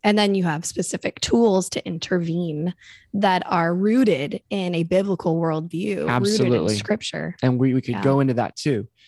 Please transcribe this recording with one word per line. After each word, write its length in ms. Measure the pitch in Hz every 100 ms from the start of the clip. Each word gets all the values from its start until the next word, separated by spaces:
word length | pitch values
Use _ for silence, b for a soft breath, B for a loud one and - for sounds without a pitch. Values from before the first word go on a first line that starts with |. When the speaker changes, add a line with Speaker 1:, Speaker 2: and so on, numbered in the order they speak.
Speaker 1:
And 160 | 208 208
then 160 | 208 196
you 80 |
have 200 | 175 156 -
specific 540 | - 180 - - -
tools 480 | - 233 233 190 180
to 140 | - -
intervene 880 | 165 - 180 170 170 175 151 170 - B B B
that 280 | 202 196 180 -
are 260 | 180 165
rooted 680 | 175 202 240 233 143 143 - _
in 240 | 202 180 170
a 80 |
biblical 540 | 170 185 196 180 180 165
worldview, 540 | 165 156 165 165 208 190
rooted 60 |
in 60 | -
Speaker 2:
Absolutely. 680 | 123 202 214 123 120 80 104
Speaker 1:
scripture. 600 | 104 214 - - 76 -
Speaker 2:
And 160 | 131 127
we, 160 | 131
we 80 | 127
could 140 | - 120
Speaker 1:
Yeah. 80 |
Speaker 2:
go 160 | 135 139
into 160 | 135 120
that 200 | 113 -
too. 320 | 156 120 107 _